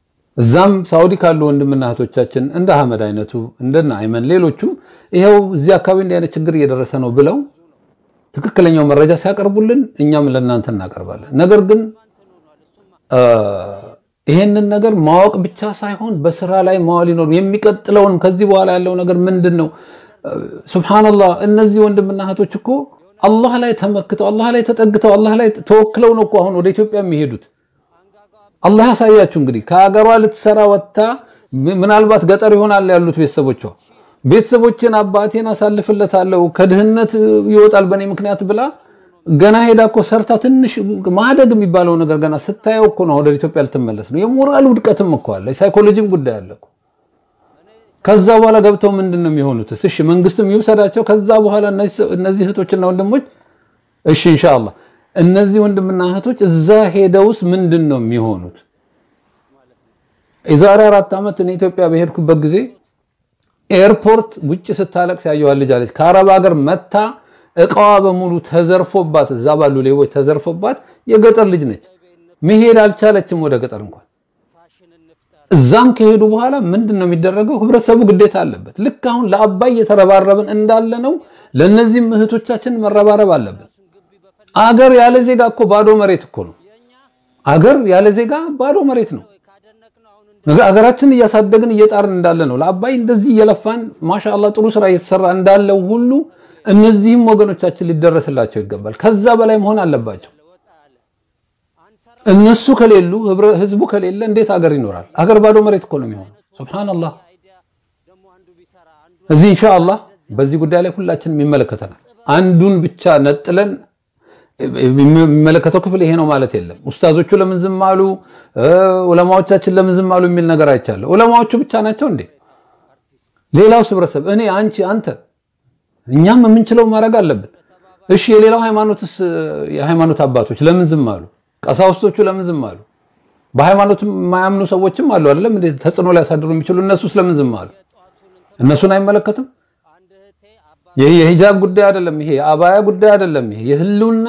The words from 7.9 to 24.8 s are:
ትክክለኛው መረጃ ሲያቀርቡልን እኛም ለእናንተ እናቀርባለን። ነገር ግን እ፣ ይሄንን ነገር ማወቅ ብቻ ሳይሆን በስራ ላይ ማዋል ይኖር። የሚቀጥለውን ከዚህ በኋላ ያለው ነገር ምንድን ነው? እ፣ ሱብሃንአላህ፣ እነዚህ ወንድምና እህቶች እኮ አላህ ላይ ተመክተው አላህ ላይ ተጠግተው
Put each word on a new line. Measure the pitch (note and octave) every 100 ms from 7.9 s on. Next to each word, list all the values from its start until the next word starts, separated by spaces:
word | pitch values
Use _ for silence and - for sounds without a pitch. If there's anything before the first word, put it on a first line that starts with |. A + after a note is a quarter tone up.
| _ _ _ _
ትክክለኛው | - G3+ - F3 D#3+ D3
መረጃ | D3 D#3
ሲያቀርቡልን | E3 F#3+ G3+ G3 G3+ A3 B3+ B3+ -
እኛም | D3 D3+ C#3+
ለእናንተ | B2+ B2 A#2+ G#2+
እናቀርባለን። | G#2+ F#2 - F#2 G2 -
ነገር | C3+ F3+ G#3
ግን | F#3+ G#3+ A3 - _ _ _ _ _ _ _ _ _ _ _
እ፣ | B2+ B2 A#2 G#2 G2 F#2+ G2 G2 - _ _ -
ይሄንን | D#3+ G#3 G#3 G#3
ነገር | G#3 A3 G#3
ማወቅ | D3+ F3 G#3 G3+
ብቻ | F3 - G#3+
ሳይሆን | G3+ G#3 G3 A3+ F3+
በስራ | D#3 E3 F3+ F#3+
ላይ | F#3 F#3+
ማዋል | E3+ F3 F3
ይኖር። | E3+ D#3
የሚቀጥለውን | E3 G3 G#3 G#3+ G3 - G#3 G3 F3+
ከዚህ | F#3 F3+ G3+
በኋላ | F#3+ F#3
ያለው | F3+ F3+
ነገር | F3+ F3+ F3+
ምንድን | F#3+ F#3 F3+ E3+
ነው? | D#3 - - - _ _
እ፣ | - - - - -
ሱብሃንአላህ፣ | F3+ E3 G#3 G#3+ G3+ F#3+ F3
እነዚህ | G#3 G#3+ G#3+ G#3
ወንድምና | G#3 G3+ G3 G3
እህቶች | F#3+ F#3+ G3 G#3
እኮ | - C#4 C#4 _ _ _
አላህ | G3 A3 A#3+ A#3+
ላይ | A#3+
ተመክተው | - G3 G3+ F#3+ G#3 G3+
አላህ | G#3+ A#3
ላይ | A#3+
ተጠግተው | A#3 A#3